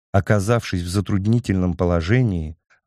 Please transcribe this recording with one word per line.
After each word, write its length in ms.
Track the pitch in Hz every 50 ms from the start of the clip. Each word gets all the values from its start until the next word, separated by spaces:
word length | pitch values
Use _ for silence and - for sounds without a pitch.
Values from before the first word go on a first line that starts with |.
| _ _
Оказавшись 720 | - 101 - - 113 104 92 104 120 117 - - - 90
в 60 | 85 90
затруднительном 840 | 87 101 92 - 104 95 98 107 117 120 - - 98 92 90 90 85
положении, 800 | - 92 87 87 85 80 85 113 127 127 110 92 85 80 78 80 - _ _ _ _ _